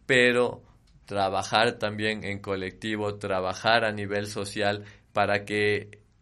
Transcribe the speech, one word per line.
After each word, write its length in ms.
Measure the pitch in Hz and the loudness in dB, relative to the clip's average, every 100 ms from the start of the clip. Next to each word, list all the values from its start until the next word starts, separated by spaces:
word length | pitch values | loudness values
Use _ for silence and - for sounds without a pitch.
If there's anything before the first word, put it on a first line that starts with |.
pero 580 | - 127 123 123 120 - - _ _ _ | 2 4 6 4 0 -2 -16 _ _ _
trabajar 720 | - 101 95 98 - 110 120 117 | -6 -2 0 0 2 4 4 2
también 460 | 104 104 107 107 | -4 -2 -2 -2
en 160 | 90 101 | -6 -8
colectivo, 760 | 104 95 92 - 110 107 104 | -6 -4 -6 -6 -6 -2 -4
trabajar 720 | 101 101 92 92 - 110 117 | -4 -2 -2 -2 0 2 4
a 60 | 110 | 2
nivel 360 | 104 98 101 104 | -2 -4 -4 -4
social 560 | 107 98 107 101 104 - - _ | -6 -6 -2 -2 -2 -8 -20 _
para 320 | 104 101 101 | 0 2 0
que 540 | 104 104 104 101 104 - _ _ | 0 0 0 0 -4 -18 _ _